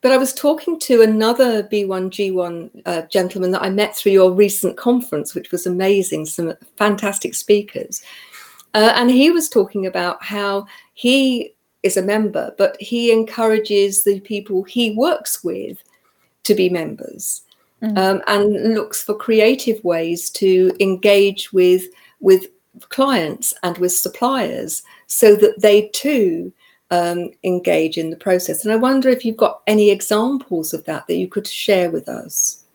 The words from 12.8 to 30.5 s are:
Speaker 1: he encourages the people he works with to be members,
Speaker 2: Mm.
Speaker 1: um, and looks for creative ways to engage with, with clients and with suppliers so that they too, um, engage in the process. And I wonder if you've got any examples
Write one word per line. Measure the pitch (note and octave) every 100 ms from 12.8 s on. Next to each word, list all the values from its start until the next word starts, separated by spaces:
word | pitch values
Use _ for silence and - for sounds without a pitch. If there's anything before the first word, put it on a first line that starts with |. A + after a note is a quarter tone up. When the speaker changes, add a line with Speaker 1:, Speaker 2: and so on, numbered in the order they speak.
Speaker 1:
he | G#3 A#3+ A#3
encourages | A3+ A3 - A3+ A3 G#3+ G#3 G3 G3
the | - G3
people | G3 G#3 G3+ F#3+
he | F#3+ A#3+ A#3 G#3+
works | D4 E4+ - -
with | F3 - - - _ _ _ _ _ _ -
to | G#3
be | F3+
members, | F3 D#3 - - - - - _ _ _ _
Speaker 2:
Mm. | A3 G3+
Speaker 1:
um, | F#3+ F#3+ -
and | G3+ G3+ G#3 G#3
looks | A3 G#3+ -
for | -
creative | G#3+ - A3 G#3+ C4 - G#3+
ways | F3+ E3 E3 F3 -
to | - F#3+ F#3 F#3 F#3
engage | G3 F#3 G#3 G3+ G3+ G3 -
with, | F#3+ F3+ F#3 F#3 _ _ _
with | F#3+ F#3 - _ _ - -
clients | - C4+ B3 D#3 C3+ - -
and | F3+ F3
with | F3+
suppliers | - F#3 - B3 C4+ F3+ - - - - _ _
so | - A3 G#3
that | G#3 -
they | G#3+ G#3 G#3
too, | - C#4 C#4+ G3 E3 F3+ _ _ _ _
um, | F3 E3+ F3 F3 _
engage | F#3+ F3+ F3+ E3 D#3+ D#3+
in | D#3+
the | E3
process. | - F3+ F3+ - G#3+
And |
I | A3+
wonder | B3+ C4+ C4
if | B3+
you've | A#3 A3 G#3
got | - -
any | G#3+ G#3
examples | G3 - G#3+ A#3+ C#4 -